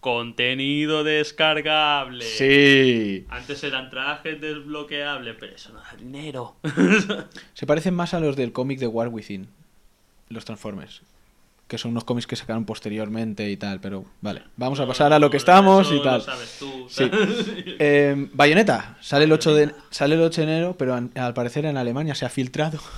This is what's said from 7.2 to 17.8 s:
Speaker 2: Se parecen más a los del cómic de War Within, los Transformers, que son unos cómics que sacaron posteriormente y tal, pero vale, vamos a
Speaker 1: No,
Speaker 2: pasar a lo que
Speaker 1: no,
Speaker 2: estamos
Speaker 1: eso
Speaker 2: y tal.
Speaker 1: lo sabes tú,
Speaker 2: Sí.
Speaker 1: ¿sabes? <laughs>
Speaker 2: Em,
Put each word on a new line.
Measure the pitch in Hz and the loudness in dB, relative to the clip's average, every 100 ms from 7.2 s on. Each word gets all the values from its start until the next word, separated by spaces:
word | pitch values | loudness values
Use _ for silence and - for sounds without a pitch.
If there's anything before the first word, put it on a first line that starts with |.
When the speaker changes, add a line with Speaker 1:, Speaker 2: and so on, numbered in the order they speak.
| - - - | -10 -20 -20
Speaker 2:
Se | - 139 | -14 -2
parecen | 151 165 | 0 0
más | 180 170 | -2 -2
a | 175 | -2
los | 160 139 | -2 -2
del | 123 | -4
cómic | 120 131 135 | -4 -4 -4
de | 123 | -4
War | 113 117 | -2 -4
Within, | 113 104 101 95 _ _ _ _ _ _ _ _ | -6 -10 -12 -12 _ _ _ _ _ _ _ _
los | 113 | -16
Transformers, | - 107 107 98 76 - _ _ _ _ _ _ _ | -14 -12 -12 -12 -16 -20 _ _ _ _ _ _ _
que | 113 | -10
son | 117 | -6
unos | 117 | -8
cómics | - 120 117 | -4 -6 -6
que | 120 | -10
sacaron | - 113 | -6 -6
posteriormente | 107 110 107 104 107 110 113 104 104 | -6 -8 -8 -8 -6 -6 -6 -6 -8
y | 98 | -6
tal, | 104 95 | -8 -10
pero | 98 98 92 _ | -10 -12 -14 _
vale, | 104 95 - - | -10 -10 -14 -8
vamos | 127 139 | -6 -4
a | |
Speaker 1:
No, | 127 | -4
Speaker 2:
pasar | 123 147 | 2 4
a | 151 | 6
lo | 147 | 6
que | 143 | 2
Speaker 1:
no, | |
Speaker 2:
estamos | - 185 196 190 190 | 8 8 10 8 6
Speaker 1:
eso | 151 | 2
Speaker 2:
y | |
tal. | 139 123 | 2 0
Speaker 1:
lo | |
sabes | 110 127 117 - | -2 -10 -12 -14
tú, | 139 131 123 | -14 -12 -14
Speaker 2:
Sí. | - 131 | -2 0
Speaker 1:
¿sabes? | 208 202 233 208 - 180 | 2 0 0 -6 -8 -12
<laughs> | |
Speaker 2:
Em, | - | 0